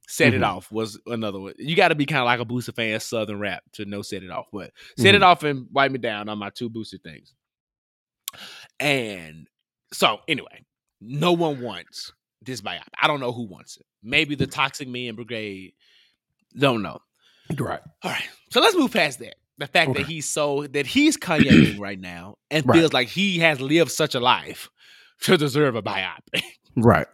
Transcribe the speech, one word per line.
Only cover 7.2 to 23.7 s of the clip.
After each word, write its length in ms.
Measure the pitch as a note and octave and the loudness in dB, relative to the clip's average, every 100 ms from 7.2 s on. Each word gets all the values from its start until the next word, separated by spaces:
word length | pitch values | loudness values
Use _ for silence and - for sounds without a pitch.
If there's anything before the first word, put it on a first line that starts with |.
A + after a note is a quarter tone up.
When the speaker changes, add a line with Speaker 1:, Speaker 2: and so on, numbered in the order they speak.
| _ _ _ _ _ _ _ _ _ _ - - - - - - | _ _ _ _ _ _ _ _ _ _ -18 -16 -20 -20 -16 -4
Speaker 1:
And 680 | C#3+ C#3 A2 F#2+ D#2+ D#2+ - _ _ _ _ | 0 0 -2 -8 -14 -18 -20 _ _ _ _
so, 280 | - E3 G#2+ - | 0 0 0 -4
anyway, 340 | C3 - - _ _ _ _ | -4 -6 -18 _ _ _ _
no 320 | G#2+ D3 F3 | -10 0 2
one 260 | E3+ D#3+ C3+ | 2 0 -2
wants 520 | A#2+ F2+ - - - _ _ _ | -8 -12 -16 -16 -18 _ _ _
this 200 | B2 A#2+ | -12 -10
biopic. 260 | F#2+ E2+ - - | -10 -12 -12 0
I 60 | D#3 | 0
don't 120 | C#3+ | 0
know 140 | B2 | -4
who 100 | A#2+ G#2+ | -6 -8
wants 280 | F2 - - | -14 -20 -20
it. 100 | _ _ | _ _
Maybe 340 | G#2+ C#3+ D3 D3 | -2 0 0 -2
the 120 | D#3 | -4
Toxic 400 | - C#3 - C3 | -2 -4 -4 -10
Men 280 | B2 B2 A2+ | -10 -8 -10
Brigade. 580 | A2+ A2+ G#2+ F#2+ F#2 _ _ _ _ _ _ _ _ A2+ | -10 -10 -8 -12 -16 _ _ _ _ _ _ _ _ 0
Don't 240 | C#3 A#2+ | 2 2
know. 180 | F2 - _ _ _ _ - C#3 | -4 -10 _ _ _ _ -8 -6
Speaker 2:
Right. 240 | - - - _ | -4 -6 -12 _
Speaker 1:
All 80 | - | -6
right. 120 | - - - - | -6 -8 -14 -4
So 120 | A#3 | 2
let's 160 | A4 F#4 | 4 4
move 160 | B3+ | 2
past 260 | G3+ D3+ B2+ | 2 0 -4
that. 160 | A2+ - _ - | -16 -20 _ -14
The 60 | C#3+ | -2
fact 220 | F3+ D3 | 2 2
Speaker 2:
Okay. 140 | C3+ | 0
Speaker 1:
that 40 | D3 | -4
he's 220 | D#3+ - | -6 -6
so, 380 | D#3+ D3 C#3+ D3 | -2 -2 -2 -4
that 180 | C#3+ C#3 | -4 0
he's 320 | C4+ D4+ - | 4 4 2
Kanye 640 | E3+ D#3 - D#3 C#3+ G2+ | 0 2 8 8 8 2
Speaker 2:
<clears throat> 0 | |
Speaker 1:
right 200 | G2+ G2 | -8 -10
now 360 | F2+ F2 F2+ - - | -12 -14 -16 -18 -4
and 120 | D3+ B2+ | 0 6
Speaker 2:
Right. 100 | D#3+ | 6
Speaker 1:
feels 140 | D#3+ | 6
like 140 | C3+ B2 | 2 0
he 320 | F3 G3 E3+ | 0 0 2
has 200 | E3 C3+ | 2 2
lived 300 | C3+ | 2